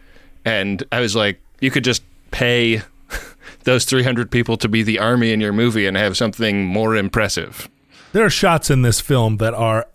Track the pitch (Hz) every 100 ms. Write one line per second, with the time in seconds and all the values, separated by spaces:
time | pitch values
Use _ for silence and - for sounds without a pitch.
0 | - - - - 113 110 101 98 - 117
1 | 120 110 104 95 _ _ 135 139 123 117
2 | - - - - 120 120 117 110 - -
3 | - - - - - - - 127 - 131
4 | 127 120 113 123 117 113 110 113 107 107
5 | 107 123 113 107 107 104 120 110 98 95
6 | 104 95 113 101 110 101 95 98 110 110
7 | 98 117 101 - - - - _ _ -
8 | - 190 208 - 190 165 - 135 123 110
9 | - 131 113 107 110 113 113 110 -